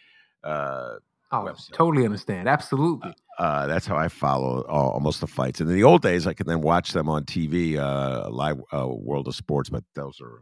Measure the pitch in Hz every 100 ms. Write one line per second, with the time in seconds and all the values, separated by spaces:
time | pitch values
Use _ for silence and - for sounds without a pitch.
0 | _ _ _ _ - 76 69 67 62 53
1 | - _ _ 123 95 73 - - 165 147
2 | 113 104 - 95 98 151 - 135 165 147
3 | 95 - _ - 82 71 71 82 - 76
4 | 80 - 71 67 65 64 - 76 67 50
5 | 73 - - - 65 - 82 92 120 170
6 | 110 90 85 78 90 82 78 87 - 87
7 | 76 76 71 87 80 87 82 76 71 69
8 | 67 62 50 58 76 69 - 73 65 58
9 | 50 71 67 - - 71 69 60 - -
10 | 69 - 60 57